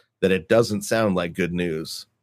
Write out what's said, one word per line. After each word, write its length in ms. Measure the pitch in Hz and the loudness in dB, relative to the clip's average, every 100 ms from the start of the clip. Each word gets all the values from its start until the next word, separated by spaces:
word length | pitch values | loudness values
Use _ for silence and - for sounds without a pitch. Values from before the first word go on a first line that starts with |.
| _ _ | _ _
that 120 | 95 | 0
it 160 | 95 90 | 0 4
doesn't 340 | 113 113 104 | 4 4 -2
sound 320 | - 113 107 | -2 0 2
like 200 | 90 87 | 0 -2
good 180 | 80 85 | -2 -2
news 540 | 87 87 80 80 - - _ | -2 -2 -4 -8 -14 -16 _